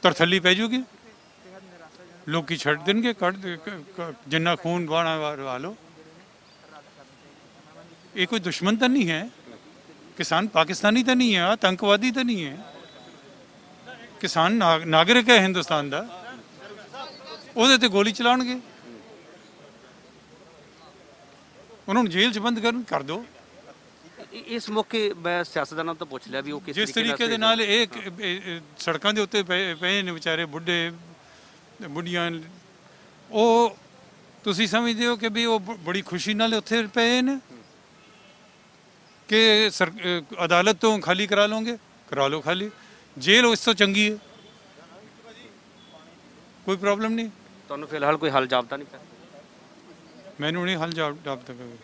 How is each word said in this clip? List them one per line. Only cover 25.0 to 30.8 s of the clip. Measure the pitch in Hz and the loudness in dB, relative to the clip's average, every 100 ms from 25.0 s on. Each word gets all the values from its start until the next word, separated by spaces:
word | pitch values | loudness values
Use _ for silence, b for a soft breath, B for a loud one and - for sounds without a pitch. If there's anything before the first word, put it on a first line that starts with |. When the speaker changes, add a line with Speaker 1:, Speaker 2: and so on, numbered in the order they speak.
| 208 180 | -2 -2
Speaker 2:
ਮੈਂ | 170 175 | -4 -2
ਸਿਆਸਤਦਾਨਾਂ | 170 160 139 160 165 | -2 -4 -4 -6 -6
ਤੋਂ | 160 165 | -6 -10
ਪੁੱਛ | 131 113 | -12 -8
ਲਿਆ | 131 | -8
ਵੀ | 139 | -8
ਉਹ | 147 | -10
ਕਿਸ | 151 147 | -8 -4
Speaker 1:
ਜਿਸ | 214 | -2
Speaker 2:
ਤਰੀਕੇ | - 233 | -2 -2
Speaker 1:
ਤਰੀਕੇ | 143 233 | -2 -2
ਦੇ | 226 | 0
Speaker 2:
ਨਾਲ | 220 226 | 0 2
Speaker 1:
ਨਾਲ | 208 | 2
ਇਹ | 214 220 | 2 2
ਕ-, | 226 196 180 | -4 -12 -8
ਇਹ, | 202 185 185 | -6 -6 -8
ਇਹ | 170 151 - | -12 -12 -8
ਸੜਕਾਂ | - 156 202 | -4 0 0
ਦੇ | 214 | 0
ਉੱਤੇ | 196 214 | 0 -2
ਪਏ, | 185 180 190 | 0 -2 -2
ਪਏ | 160 180 202 | -4 -2 -2
ਨੇ | 185 | -2
ਵਿਚਾਰੇ | 165 165 160 | -6 -4 -2
ਬੁੱਢੇ, | 170 156 170 175 | -4 -6 -2 -2